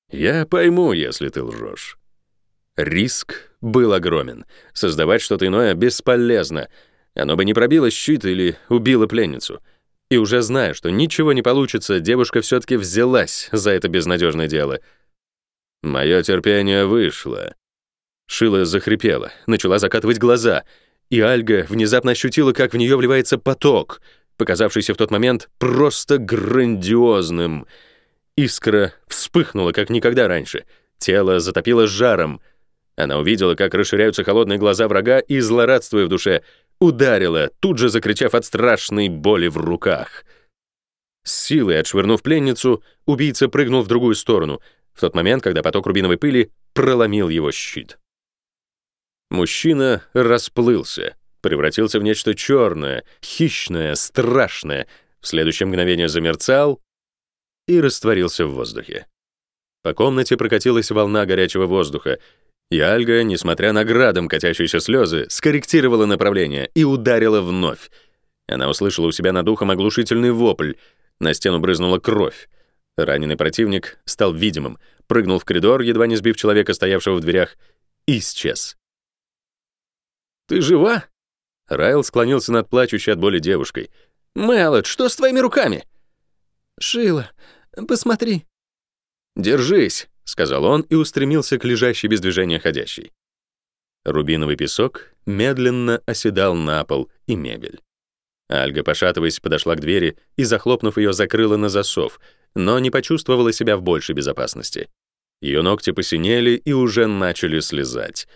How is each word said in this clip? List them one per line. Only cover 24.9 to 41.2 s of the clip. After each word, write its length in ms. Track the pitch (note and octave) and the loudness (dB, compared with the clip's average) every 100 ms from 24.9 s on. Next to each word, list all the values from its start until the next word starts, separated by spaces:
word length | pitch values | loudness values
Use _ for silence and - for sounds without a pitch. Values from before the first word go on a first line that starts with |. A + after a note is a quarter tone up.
в 40 | - | 0
тот 140 | G#2+ | 0
момент 380 | G#2 A#2+ A#2+ - - | 2 0 0 -4 -4
просто 600 | B2+ B2 D3 - - D3 | 0 2 2 0 0 0
грандиозным. 1500 | G#2 A2+ G#2+ B2+ B2 G#2+ F2+ A#2 A#2+ G#2 E2+ E2+ E2+ D#2 - - _ _ _ _ _ - | 0 -2 0 2 2 0 2 4 4 4 0 -2 -2 -4 -10 -20 _ _ _ _ _ -2
Искра 560 | C3+ - - G#2 G2 - - | -2 0 2 2 2 -4 -8
вспыхнула, 640 | - - F3 D3+ G2+ F2 | -6 -2 0 0 0 -2
как 180 | E2+ G#2 | 0 0
никогда 380 | A#2 A#2+ B2 G#2+ | 2 2 4 2
раньше. 380 | F2 C#2 - - - _ - | 0 -4 -10 -12 -20 _ -8
Тело 400 | - F#2+ F#2+ F#2 | 0 2 4 2
затопило 460 | E2+ F#2 G2+ A#2 A2 | 0 -2 2 4 2
жаром. 540 | G2 B2 G2 D#2+ C#2 - _ _ _ _ - | 2 2 2 0 -6 -16 _ _ _ _ -6
Она 220 | D2 C#2+ | -2 0
увидела, 380 | D2+ A2 F#2 E2 | 0 2 2 2
как 180 | G2 | 0
расширяются 500 | F#2 G2 G2+ G#2+ G2 | 0 0 2 0 0
холодные 360 | G2 G#2 G#2+ G2+ | 0 2 2 0
глаза 280 | G#2 F#2+ A2 | 0 2 0
врага, 320 | F#2+ G#2+ C3 | 0 2 0
и, 200 | - C#3 | 0 -2
злорадствуя 680 | A2+ A#2 A#2+ C3 - G#2+ F#2 | 0 2 4 2 0 0 0
в 40 | |
душе, 340 | F2+ G2+ E2 - _ _ - | 0 0 -2 -4 _ _ 0
ударила, 720 | F3 B2 C3+ G#2+ F#2 E2 C#2+ - | 2 4 4 4 2 0 -2 -2
тут 180 | G3 D3+ | -2 2
же 120 | B2 | 2
закричав 460 | A2+ G2+ G#2 C3 A#2 | 2 0 0 2 0
от 100 | - | -2
страшной 640 | G#2 A#2+ G#2+ - G#2 G2+ | 0 2 2 0 -2 -2
боли 380 | E2 D#2+ G#2 E2+ | -2 2 2 2
в 100 | D#2 | -2
руках. 680 | D#2+ E2+ - C2+ - - - _ _ _ _ _ _ _ _ _ | -4 -2 -2 -2 -6 -16 -20 _ _ _ _ _ _ _ _ _